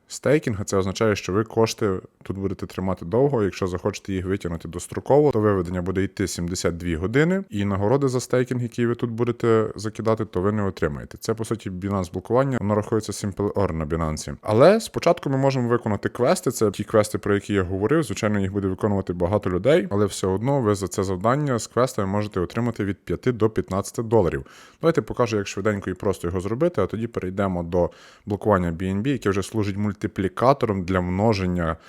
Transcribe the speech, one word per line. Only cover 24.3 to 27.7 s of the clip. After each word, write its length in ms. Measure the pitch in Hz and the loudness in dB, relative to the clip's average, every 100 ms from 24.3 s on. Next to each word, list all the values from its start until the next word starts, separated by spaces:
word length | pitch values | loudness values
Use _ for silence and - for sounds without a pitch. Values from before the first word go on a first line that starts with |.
| 71 67 - - - | 2 -8 -18 -20 -2
Давайте 220 | 160 156 | 0 2
покажу, 340 | 107 110 117 107 | 0 0 0 0
як 100 | 98 | -2
швиденько 440 | - 101 101 95 | -2 0 0 -2
і 40 | |
просто 340 | 92 104 92 85 | -2 0 0 0
його 120 | 92 | -2
зробити, 420 | 95 120 170 170 | -2 0 0 2
а 40 | 92 | -2
тоді 200 | 104 113 | -2 -4
перейдемо 560 | - 92 95 98 90 | -4 -6 -2 0 0
до 280 | 85 | 0